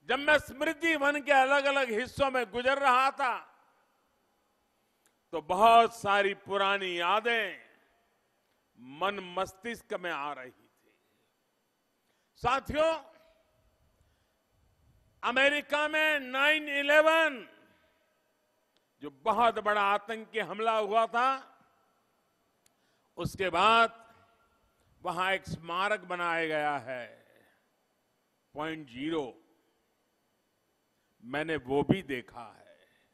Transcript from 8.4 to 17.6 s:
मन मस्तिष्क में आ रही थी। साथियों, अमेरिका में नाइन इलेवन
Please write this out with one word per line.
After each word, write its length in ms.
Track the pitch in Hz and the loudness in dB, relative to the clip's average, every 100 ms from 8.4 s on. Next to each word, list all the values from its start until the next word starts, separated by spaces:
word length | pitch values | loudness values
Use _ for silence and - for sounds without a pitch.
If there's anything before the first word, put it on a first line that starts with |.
| _ _ _ _ | _ _ _ _
मन 560 | 127 143 190 202 185 175 | -20 -6 -6 -6 -8 -8
मस्तिष्क 560 | 190 - 233 226 - | -8 -8 -12 -12 -10
में 160 | 202 180 | -10 -8
आ 220 | 156 143 | -8 -8
रही 180 | 135 127 | -10 -16
थी। 440 | _ _ _ _ _ _ _ _ _ _ _ _ _ _ _ _ _ _ _ | _ _ _ _ _ _ _ _ _ _ _ _ _ _ _ _ _ _ _
साथियों, 680 | 240 269 - 285 320 320 277 - _ _ _ _ _ _ _ _ _ _ _ _ _ _ _ _ _ _ _ _ | -2 -2 -4 -2 0 -2 -10 -20 _ _ _ _ _ _ _ _ _ _ _ _ _ _ _ _ _ _ _ _
अमेरिका 640 | 202 247 277 294 285 294 302 | -4 2 2 0 -2 -2 -2
में 320 | 311 311 302 | 0 0 0
नाइन 480 | 254 262 285 311 294 | -4 0 2 0 -2
इलेवन 800 | 285 285 302 311 320 311 262 175 - | -4 4 4 6 4 2 -2 -16 -20